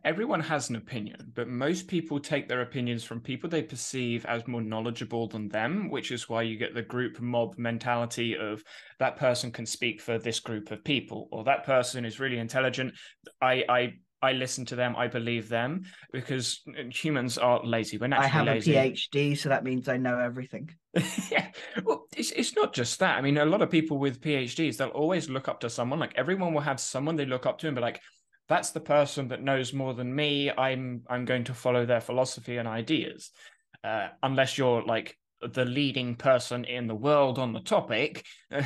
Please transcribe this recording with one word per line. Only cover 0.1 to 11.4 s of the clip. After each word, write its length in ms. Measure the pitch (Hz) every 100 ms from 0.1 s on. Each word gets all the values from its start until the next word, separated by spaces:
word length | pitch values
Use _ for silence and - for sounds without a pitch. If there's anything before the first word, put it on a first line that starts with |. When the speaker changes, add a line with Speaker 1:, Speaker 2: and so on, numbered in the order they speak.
| 165 240 185
Speaker 1:
has 300 | 156 151 -
an 80 | 117
opinion, 560 | - 123 104 - - -
but 140 | 123
most 400 | 123 143 180 -
people 280 | 175 - 143
take 300 | - 143 -
their 140 | 123
opinions 420 | 120 135 120 117
from 160 | - 117
people 300 | 120 131 175
they 120 | 165
perceive 640 | - 123 - 131 120 117 -
as 220 | 117 117
more 140 | 120
knowledgeable 680 | 107 110 117 117 113 120 113
than 220 | 113 107
them, 400 | 107 117 196 196
which 220 | 131 -
is 180 | 120 -
why 140 | 113
you 120 | 113 110
get 180 | 120
the 80 | 120
group 380 | 107 123 123 -
mob 380 | 120 120 113 -
mentality 800 | 117 113 123 120 117 120 117 90
of, 260 | 107 107 - - - -
"That 180 | 131 -
person 340 | 131 120 123
can 140 | 113 113
speak 340 | - 123 -
for 180 | - 117
this 220 | 117 113
group 320 | - 107 104
of 100 | 107 -
people," 420 | 131 - 107 107
or, 140 | 110